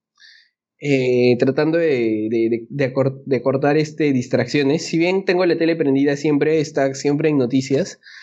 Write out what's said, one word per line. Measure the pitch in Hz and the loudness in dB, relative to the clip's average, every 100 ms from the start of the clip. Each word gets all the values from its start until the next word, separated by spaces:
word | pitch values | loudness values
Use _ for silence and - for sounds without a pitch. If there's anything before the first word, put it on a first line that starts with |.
| _ _ - - _ _ _ - | _ _ -20 -20 _ _ _ -8
eh, | 147 135 127 123 123 120 | 0 0 2 4 4 4
tratando | 131 139 151 165 | 2 0 0 2
de, | 165 127 113 107 110 | 2 0 0 -2 -2
de, | 117 113 | 0 0
de, | 117 - | -2 -4
de | 143 131 | -4 -2
acor-, | 135 131 - - | 0 -2 -2 -4
de | 127 | -2
cortar, | 135 131 147 156 | 0 0 0 0
este, | 151 151 151 | -2 -2 0
distracciones. | 127 120 123 123 147 135 160 - | 0 -2 -2 0 0 0 0 -2
Si | 165 | -2
bien | 175 190 196 | 0 0 0
tengo | 180 180 | 0 2
la | 160 | 2
tele | 165 165 | 0 0
prendida | 143 135 143 143 | 0 2 0 0
siempre, | 156 143 151 160 | 0 0 2 0
está | 151 147 135 | 0 -2 -2
siempre | 135 143 147 156 | -2 -2 0 2
en | 143 | 0
noticias, | 123 131 131 139 190 - - - | 0 0 0 -2 -2 -10 -20 -20